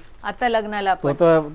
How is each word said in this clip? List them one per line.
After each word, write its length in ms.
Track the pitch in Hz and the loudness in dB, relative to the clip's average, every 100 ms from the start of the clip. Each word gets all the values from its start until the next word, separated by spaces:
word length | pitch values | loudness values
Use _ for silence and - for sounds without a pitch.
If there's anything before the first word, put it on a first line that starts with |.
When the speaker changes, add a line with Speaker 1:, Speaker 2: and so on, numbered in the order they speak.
| - - | -14 -12
Speaker 1:
आता 260 | - 202 247 | -12 -4 -2
लग्नाला 460 | 226 214 208 196 | -2 -2 -4 -2
Speaker 2:
तो 140 | 180 143 | -2 -2
Speaker 1:
पण. 40 | |
Speaker 2:
तर, 360 | 151 170 160 151 | 2 4 4 2